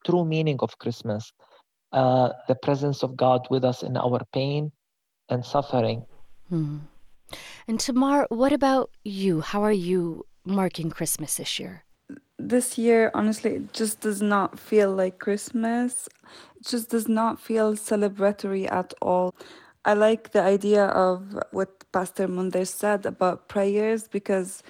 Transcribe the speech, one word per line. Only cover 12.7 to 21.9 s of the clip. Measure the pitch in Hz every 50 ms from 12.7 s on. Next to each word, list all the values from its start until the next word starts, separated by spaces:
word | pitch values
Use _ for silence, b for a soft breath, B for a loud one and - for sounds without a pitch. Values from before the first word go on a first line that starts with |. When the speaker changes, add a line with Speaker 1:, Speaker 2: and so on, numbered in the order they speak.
| -
Speaker 3:
year, | - 226 233 233 226 226 214 -
honestly, | - 208 214 214 - - 220 185
it | 180 - 208 -
just | - 226 214 - -
does | - 214 208 196
not | 208 208 202 202 185 - - -
feel | - - - 208 202 196
like | 190 190 185 190 185 -
Christmas. | - 214 202 208 - - - 226 226 226 233 240 247 247 - - - - _ _ B B B B B B B
It | B -
just | - - 240 226 -
does | - 226 220
not | 233 220 220 226 233 - -
feel | - - 226 220 220 214 214
celebratory | 208 - - 226 208 208 202 196 202 196 202 202 - - 196 196 190 190 - -
at | 185 180 - - -
all. | - - 180 180 180 180 - B B B B B B B B B -
I | - 208
like | 208 214 220 226 220 - - -
the | 208 175
idea | 190 196 202 202 208 208 208 202
of | 190 - - 185 185 185 185 196 196 202 202 - - -
what | 190 190 190 - _ - _